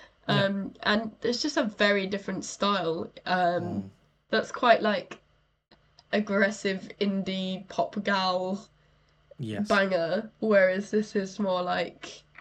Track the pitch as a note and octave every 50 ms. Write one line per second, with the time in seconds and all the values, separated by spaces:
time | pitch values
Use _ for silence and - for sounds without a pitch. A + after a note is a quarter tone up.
0 | - - _ _ _ - G3+ G3+ G3 G3 G3+ G3 F#3+ - - - - - G#3 G#3+
1 | A3+ G#3+ - - - - B3 A#3+ - D4+ - E4 C4+ G#3 - - G#3+ G#3 G3+ G3+
2 | F#3+ F#3 G3+ G3 - - F#3+ F#3 - - - - - G3+ G3+ F#3+ E3+ E3 D#3+ E3+
3 | G#3 - - - - - F#3 F#3 F3+ F3 F3 F3 E3+ - - - F#2+ - - _
4 | _ _ _ _ _ _ - A3 - - - - - A#3+ A3+ - G3+ G#3+ G#3 F#3
5 | - - - - _ _ _ _ _ _ _ _ _ _ - - _ _ _ -
6 | _ _ - G#3 G#3+ G#3+ G3 G3 G3+ G3 G#3 - - G3+ F#3+ F#3+ - - - -
7 | G3+ G3+ G3 G3 F#3+ F#3+ F#3+ F#3+ F#3 F#3 F#3 G3+ - - - - E3+ - - G#3
8 | G3 - G3+ F#3+ F#3+ F#3 F3+ F#3 F#3 F#3 G3 G3+ - - _ _ _ _ _ _
9 | _ _ _ _ _ _ - - C3+ A2 G#3+ G3+ G#3 G#3 A3+ G3 G3 G3 F#3 E3+
10 | E3 E3 E3+ G3+ A3 G#3+ - _ - A3 G#3+ G3 F#3 F#3 F#3 F#3+ G#3 - - G#3+
11 | G#3+ - - G#3+ F#3+ F#3+ - - G#3 F#3+ F#3 F3+ F3+ F3+ F3+ F#3 F3 E3+ - -
12 | - - - - - _ _ -